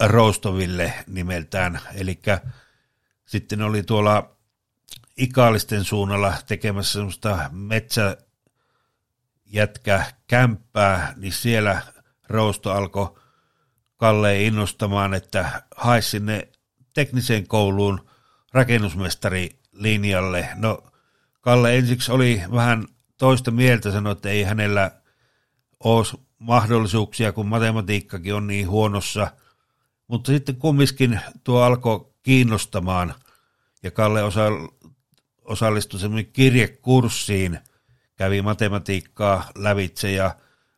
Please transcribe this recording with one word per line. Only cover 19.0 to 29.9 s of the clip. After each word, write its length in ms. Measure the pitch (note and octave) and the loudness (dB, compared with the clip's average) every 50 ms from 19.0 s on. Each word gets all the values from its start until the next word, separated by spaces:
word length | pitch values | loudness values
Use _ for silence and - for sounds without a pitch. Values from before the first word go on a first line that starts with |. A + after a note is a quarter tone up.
| G2 G2 - - - G2+ F2+ F#2 F2+ F2 - _ _ _ _ - G#2 A2 G#2+ G#2 G2+ G2+ G2 F#2 F#2+ F#2+ F#2 F2+ E2+ - - | -4 -4 -4 -4 -4 -4 -2 -4 -4 -6 -10 _ _ _ _ -4 -2 0 0 0 0 0 0 0 0 -2 -2 -4 -6 -6 -6
No, 280 | - G#2+ A2+ G2+ - - _ _ _ _ _ _ _ _ _ _ _ | -4 -2 -2 -2 -4 -8 _ _ _ _ _ _ _ _ _ _ _
Kalle 360 | _ B2+ B2 B2 A#2+ A#2 A#2+ B2+ | _ 2 4 4 4 4 4 2
ensiksi 340 | B2+ A#2 B2 B2 - - | 2 2 0 -2 -2 0
oli 320 | A#2 C3 B2+ B2 A#2+ G#2 F2 F2+ | 0 2 2 2 2 0 -2 -2
vähän 340 | A2+ A#2+ A#2+ A#2+ A#2 A2 G2+ - _ _ _ _ _ _ | -2 0 0 2 0 0 -2 -8 _ _ _ _ _ _
toista 340 | C3 C3 C3 B2+ B2+ B2+ | 2 2 2 2 0 -2
mieltä, 400 | A2+ A#2+ B2+ B2+ A#2+ A2 F#2+ G#2 | 0 2 4 4 4 2 0 -2
sanoi, 200 | G2+ G#2+ G2+ G#2+ | -4 -2 -2 -4
että 180 | G2+ - - G2+ | -6 -6 -6 -4
ei 140 | G2+ G#2 G2+ | -2 -2 0
hänellä 480 | F#2 G#2+ A2 G#2+ G#2 G2+ G2+ G2 F#2+ - _ _ _ _ _ _ _ _ _ _ _ _ _ _ _ _ _ | 0 -2 -2 -2 0 0 0 0 0 -2 _ _ _ _ _ _ _ _ _ _ _ _ _ _ _ _ _
ole 260 | - A2+ A2+ A2+ G#2+ | 0 2 4 4 2
s-, 120 | - - - _ _ _ _ | 0 -4 -10 _ _ _ _
mahdollisuuksia, 920 | A2 A#2 A#2 A#2+ G#2 G#2 A#2+ A2+ A2+ G2+ F2+ A2+ G#2+ - - - A#2 G#2+ | -4 2 2 2 4 4 2 2 2 2 0 0 0 -2 -2 -2 -2 -2
kun 160 | F#2+ A2 G#2+ G2+ | -2 -4 -4 -2
matematiikkakin 880 | A2 A#2 A2+ A2+ A2 A2 G2+ F2 G#2 G2+ - - - F#2 E2+ G2 G2+ | 0 0 0 0 0 -2 -2 -2 -2 -2 -4 -6 -10 -10 -8 -6 -6
on 120 | G#2 G#2 G2+ | -4 -4 -4
niin 220 | G2+ G2+ G2+ F2 | -4 -4 -2 0
huonossa. 640 | G2 G#2+ A2 G#2 G2+ G2+ - - - G#2+ G2+ F2 - _ _ _ _ _ _ _ _ _ _ _ | 0 2 2 2 0 -2 -4 -4 -4 -4 -4 -4 -6 _ _ _ _ _ _ _ _ _ _ _